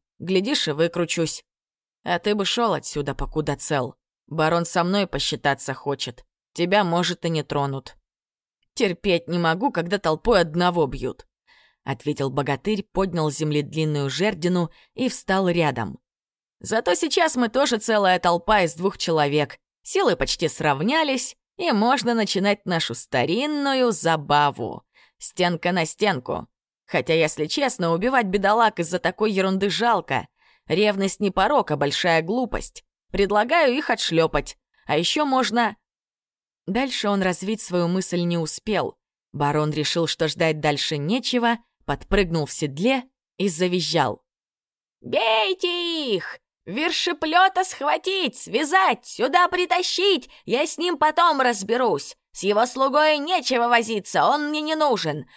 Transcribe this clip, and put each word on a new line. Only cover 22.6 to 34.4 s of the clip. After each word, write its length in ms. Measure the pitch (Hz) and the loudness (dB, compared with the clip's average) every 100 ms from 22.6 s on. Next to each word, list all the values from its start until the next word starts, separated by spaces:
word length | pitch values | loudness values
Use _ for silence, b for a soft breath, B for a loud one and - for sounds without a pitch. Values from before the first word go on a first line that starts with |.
нашу 300 | - 170 - | -2 -2 -2
старинную 1000 | 117 - 131 120 196 294 294 277 262 247 | -6 -4 -2 0 0 -2 -2 -2 0 0
забаву. 880 | 185 170 156 143 147 143 - 107 - - b b b | 0 0 -2 2 2 2 0 -8 -10 -16 b b b
Стенка 540 | - - 180 170 185 | -10 0 0 0 0
на 120 | 180 | 0
стенку. 640 | 160 - 208 143 - - - _ _ _ _ | -2 0 0 0 -4 -8 -8 _ _ _ _
Хотя, 260 | 139 - | -4 0
если 340 | 165 156 - 156 | 2 2 0 -4
честно, 460 | - 269 - 170 | 0 -2 0 0
убивать 340 | 165 233 262 202 | 0 2 2 2
бедолаг 540 | 202 196 220 226 - | 0 2 4 2 0
из-за 180 | 165 180 | -4 -2
такой 320 | 165 - 220 | -2 -2 0
ерунды 380 | 190 190 190 196 | 2 0 0 -2
жалко. 580 | 170 233 208 - 127 - b b b - | 0 2 2 0 -4 -6 b b b -4
Ревность 540 | 156 208 196 196 - | 2 2 2 -2 0
не 100 | 202 | -2
порок, 400 | 180 202 285 - | 2 2 2 0
а 60 | 147 | 0
большая 460 | 143 - 180 165 | 0 0 2 2
глупость. 600 | 160 240 247 - - - - _ _ | 2 -2 -2 -6 -8 -14 -20 _ _
Предлагаю 640 | 190 196 208 233 339 311 | -2 2 2 2 2 2
их 160 | 262 - | 2 -2
отшлепать. 680 | 240 - 165 160 147 | -2 0 2 2 0